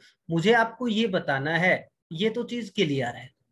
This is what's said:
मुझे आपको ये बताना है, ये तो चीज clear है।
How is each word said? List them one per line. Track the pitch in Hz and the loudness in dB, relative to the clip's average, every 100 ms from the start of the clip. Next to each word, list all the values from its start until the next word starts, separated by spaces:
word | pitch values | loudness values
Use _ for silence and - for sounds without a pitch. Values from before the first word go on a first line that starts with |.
| _ _ - | _ _ -4
मुझे | 165 185 | 0 4
आपको | 233 226 - 247 | 4 2 -2 -2
ये | 208 226 | 0 0
बताना | 180 - 135 143 165 | 0 -2 -2 0 2
है, | 180 139 - _ _ | 2 2 -2 _ _
ये | 160 220 | -4 -2
तो | 233 | -2
चीज | 233 240 202 | -6 -8 -6
clear | - 165 135 120 120 | -2 0 0 -4 -8
है। | 123 _ _ | -16 _ _